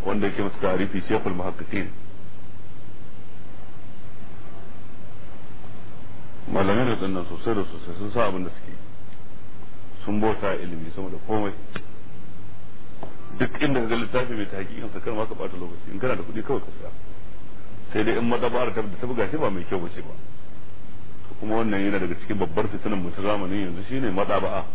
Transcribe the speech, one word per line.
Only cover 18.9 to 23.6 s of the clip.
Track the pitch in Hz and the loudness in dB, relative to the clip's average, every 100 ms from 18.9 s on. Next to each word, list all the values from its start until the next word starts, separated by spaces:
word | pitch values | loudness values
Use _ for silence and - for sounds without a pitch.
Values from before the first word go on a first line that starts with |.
| 90 | 0
ta | 123 | 0
buga | 120 98 | 0 0
shi | 156 | 0
ba | 131 | 0
mai | 95 85 | 0 0
kyau | 95 | 0
bace | 85 80 | 0 0
ba. | 73 - - - - - - - - - - - - - | -2 0 0 0 0 0 0 0 0 0 0 0 0 0
Kuma | 107 110 | 0 0
wannan | 113 98 | 0 0
yana | 98 101 | 0 2
daga | 87 87 | 0 0
cikin | - 104 | 0 0
babbar | 90 80 - | 0 0 0
fitinan | 98 104 104 | 0 0 0
mu | 87 | 0
ta | 92 | 0
zamanin | 98 104 92 101 | 0 0 0 0